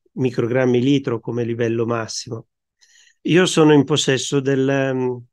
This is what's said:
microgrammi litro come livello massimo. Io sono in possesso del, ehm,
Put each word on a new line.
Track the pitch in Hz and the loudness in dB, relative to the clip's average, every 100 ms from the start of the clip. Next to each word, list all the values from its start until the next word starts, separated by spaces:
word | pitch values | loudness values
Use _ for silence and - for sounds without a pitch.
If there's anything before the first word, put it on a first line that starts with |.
| _ | _
microgrammi | - 127 120 117 127 127 123 | -6 -4 -2 -2 0 2 2
litro | 131 143 139 117 | 2 0 0 -6
come | - 117 | -6 -6
livello | 113 117 117 113 113 | -6 -4 -2 -2 -2
massimo. | 117 110 - - 113 - _ _ _ _ _ _ _ | -4 -6 -10 -12 -14 -14 _ _ _ _ _ _ _
Io | - 165 175 | 0 2 2
sono | - 151 | 4 6
in | 151 | 6
possesso | 139 143 - 131 - 143 | 4 0 0 -2 -2 -2
del, | 131 135 135 | 0 0 0
ehm, | 139 135 131 127 123 120 | 0 -2 -2 -4 -6 -12